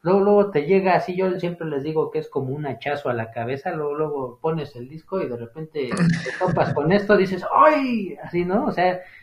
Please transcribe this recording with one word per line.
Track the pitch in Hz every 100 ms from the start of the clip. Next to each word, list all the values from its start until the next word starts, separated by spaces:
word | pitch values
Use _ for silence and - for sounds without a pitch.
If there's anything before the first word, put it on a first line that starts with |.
luego, | 165 196
luego | 202 208 202
te | 147 151
llega, | 190 190
así | 170 -
yo | 180 185 180
siempre | 175 170 160
les | 143
digo | 151 156 143
que | 156
es | 151
como | 143 131
un | 147 151
hachazo | 123 147 143 131
a |
la | 120 110
cabeza, | 120 117 135 185
luego, | 160 147
luego | 147 156 143 123 -
pones | 160 160 143 123
el | 127
disco | 160 - 190
y | 135
de | 120
repente | 117 160 156 151 127
te | - 175 - - -
topas | 185 175 151
con | 151 151
esto, | 202 202 202
dices, | 190 185 -
"¡Ay!", | - 311 294 262 226 180 143
así, | - 175
¿no? | 175 202 285
O |
sea, | - 180 180 - -